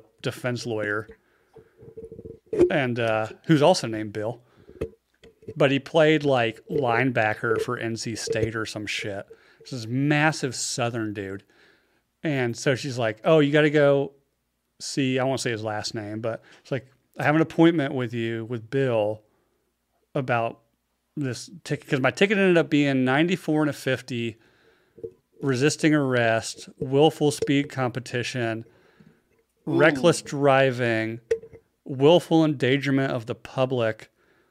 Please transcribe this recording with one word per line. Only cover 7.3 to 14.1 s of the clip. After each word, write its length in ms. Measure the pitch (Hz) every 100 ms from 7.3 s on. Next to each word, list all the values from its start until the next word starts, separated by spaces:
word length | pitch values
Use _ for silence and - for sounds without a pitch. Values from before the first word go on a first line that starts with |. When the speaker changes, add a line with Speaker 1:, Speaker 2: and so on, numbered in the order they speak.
| 107 117 110
Speaker 1:
for 160 | - 117
N 200 | 113 113
C 180 | 123 104
State 400 | - 110 110 113
or 100 | 107
some 200 | 107 101
shit. 380 | - 107 98 - - _ _
This 120 | -
is 140 | 127 110
massive 680 | 127 147 147 156 156 135 110
Southern 580 | - - 117 120 110
dude. 300 | 104 98 98 - _ _ _ _ _ _ _
And 320 | 156 139 120 113
so 200 | 147 123
she's 220 | 143 120
like, 220 | 113 110
"Oh, 160 | 180 160
you 120 | 143
gotta 180 | 151 151
go 440 | 151 143 139 139